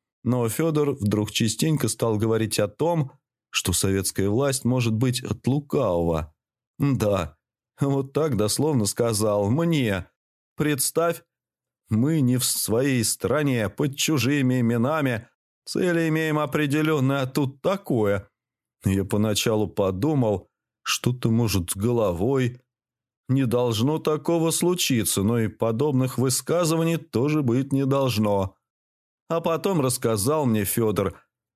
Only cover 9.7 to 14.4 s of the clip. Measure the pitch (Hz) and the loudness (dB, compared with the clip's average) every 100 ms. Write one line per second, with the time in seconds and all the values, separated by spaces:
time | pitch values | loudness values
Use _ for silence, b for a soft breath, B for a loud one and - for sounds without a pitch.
9.7 | 160 117 98 - _ _ _ _ - 151 | 0 0 -2 -6 _ _ _ _ -4 -2
10.7 | 143 - - 170 165 - _ _ _ _ | -2 -2 0 0 -2 -8 _ _ _ _
11.7 | _ - 110 135 160 123 127 127 - - | _ -4 0 2 2 2 2 0 -2 -2
12.7 | 107 139 127 110 - 92 143 143 127 104 | 0 2 2 0 -2 -2 0 0 0 -2
13.7 | - 147 135 - 156 117 143 | -2 -4 -2 -2 0 0 2